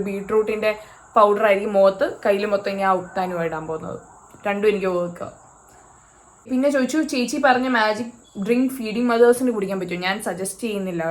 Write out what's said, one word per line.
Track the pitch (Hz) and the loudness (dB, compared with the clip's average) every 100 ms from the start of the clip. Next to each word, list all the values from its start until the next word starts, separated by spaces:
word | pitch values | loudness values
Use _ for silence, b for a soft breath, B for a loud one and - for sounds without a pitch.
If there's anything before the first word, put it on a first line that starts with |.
| 196 | -2
ബീട്രൂട്ടിൻ്റെ | 196 196 220 214 214 214 214 B B B 233 | -6 -2 0 0 -2 -2 -4 B B B 4
പൗഡർ | 208 208 214 | 4 4 2
ആയിരിക്കും | 196 214 196 | 2 2 4
മുഖത്ത്, | 196 196 294 - 220 | 4 4 -2 0 0
കയ്യിൽ | 202 208 | 0 0
മൊത്തം | 196 202 196 | -2 -2 -2
ഇനി | 190 | 0
ആ | 185 | 0
ഉപ്താനുമാണ് | 185 196 185 175 165 | -2 -4 -4 -2 -4
ഇടാൻ | 160 156 | -6 -8
പോകുന്നത്. | 160 - - - - - - 208 | -8 -8 -12 -16 -20 -20 -8 -4
രണ്ടും | 202 214 | 0 2
എനിക്ക് | 196 185 180 | 2 0 -2
വെക്കുക. | 175 170 - - - - - b b b b b b _ - | -4 -6 -12 -14 -20 -20 -20 b b b b b b _ -4
പിന്നെ | 254 285 277 | 0 2 2
ചോദിച്ചു, | 254 311 285 | 2 0 0
ചേച്ചി | 269 233 294 277 | -2 -2 2 2
പറഞ്ഞ | 247 262 240 | 2 2 2
മാജിക് | 214 214 233 - _ 208 196 | 2 0 -6 -14 _ -6 -2
ഡ്രിങ്ക് | 247 262 - | 0 0 -2
ഫീഡിങ് | 220 220 247 | -6 -2 0
മദേഴ്സിന് | 233 240 240 254 220 | 6 6 6 0 -2
കുടിക്കാൻ | 190 190 | -4 -4
പറ്റുമോ? | 175 175 185 | -6 -4 -4
ഞാൻ | 208 220 | -4 -6
സജസ്റ്റ് | 180 190 - 233 | -6 -8 -6 -6
ചെയ്യുന്നില്ല | 202 185 170 165 | -4 -4 -4 -4